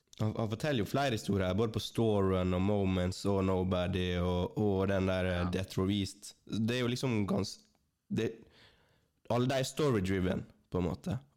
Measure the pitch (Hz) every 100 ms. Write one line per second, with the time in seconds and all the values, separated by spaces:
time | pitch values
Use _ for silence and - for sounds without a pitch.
0 | _ - 107 110 110 110 156 131 92 135
1 | 139 110 - 101 92 92 113 110 - -
2 | 113 104 95 92 90 90 95 104 95 92
3 | 90 - 98 98 95 92 92 90 90 92
4 | 90 87 90 90 90 - 107 95 95 98
5 | 95 92 92 87 90 92 95 - 95 101
6 | 98 - - - - 101 110 123 120 123
7 | 135 110 98 139 95 - _ _ _ _
8 | - 101 113 - - - - _ _ _
9 | _ _ - 120 127 135 135 - 151 110
10 | 92 95 90 - - - _ 90 87 -
11 | - 123 -